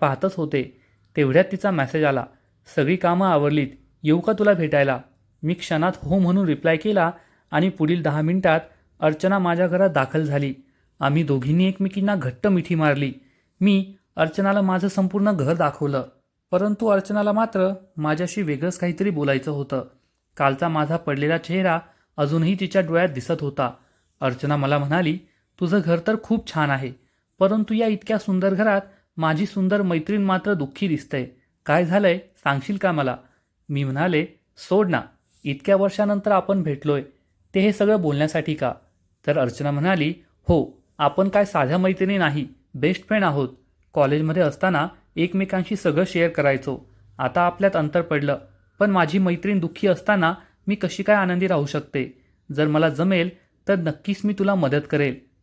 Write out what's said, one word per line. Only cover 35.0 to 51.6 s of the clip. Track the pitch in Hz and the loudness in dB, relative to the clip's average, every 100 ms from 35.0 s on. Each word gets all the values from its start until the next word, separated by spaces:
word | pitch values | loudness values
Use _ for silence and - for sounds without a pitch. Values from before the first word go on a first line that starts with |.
| - _ _ _ | -4 _ _ _
इतक्या | 143 139 - 196 | -8 -6 0 2
वर्षानंतर | 196 196 208 202 208 | 2 0 -2 0 2
आपण | 190 190 196 | 0 2 -2
भेटलोय, | 156 139 147 143 139 _ _ _ _ | -2 -4 -2 -2 -4 _ _ _ _
ते | 190 | 0
हे | 208 | 0
सगळं | 202 202 214 | 2 2 2
बोलण्यासाठी | 160 143 151 160 156 | 2 0 0 -2 -4
का?" | 151 127 - _ _ _ _ - | -4 -4 -6 _ _ _ _ -2
तर | 147 | 0
अर्चना | 123 - 143 | 0 -2 -4
म्हणाली, | 143 170 185 151 175 _ _ - | 0 0 0 0 -4 _ _ 0
"हो, | 165 - - _ - | 2 2 -8 _ -2
आपण | 147 - 196 | 0 2 2
काय | 202 | 2
साध्या | 196 165 131 175 | 0 0 0 2
मैत्रिणी | 185 185 190 202 | 0 0 0 2
नाही, | 156 147 127 - _ | 0 0 -6 -12 _
बेस्ट | 131 151 180 - | -2 -2 -2 -2
फ्रेंड | 214 | 0
आहोत. | 180 143 127 - _ _ _ | 0 0 -4 -6 _ _ _
कॉलेजमध्ये | - 139 147 156 165 | 0 2 2 0 0
असताना | 156 143 190 156 165 - _ - | 0 0 0 0 -2 -8 _ -4
एकमेकांशी | 175 190 196 185 180 202 | -2 -2 -2 -2 -2 -2
सगळं | 175 147 185 | 0 0 0
शेअर | 170 165 | 0 0
करायचो. | 165 139 135 139 131 - _ _ - | 2 0 0 -4 -8 -10 _ _ -6
आता | 131 175 | -2 2
आपल्यात | 175 175 196 170 | 0 2 0 2
अंतर | 151 175 | 0 -2
पडलं, | 170 151 143 139 - _ _ - | -2 -2 -2 -4 -6 _ _ -2
पण | 208 | 2
माझी | 190 160 190 | 2 2 2
मैत्रीण | 185 175 196 202 | 0 0 -2 -2
दुःखी | 165 - 202 | -2 -2 0
असताना | 175 - 202 165 180 - _ - | 0 0 2 2 -2 -12 _ -6
मी | |
कशी | 208 185 - | -4 -4 -4
काय | 196 208 | 2 2
आनंदी | 185 180 185 | 2 0 0
राहू | 165 | 0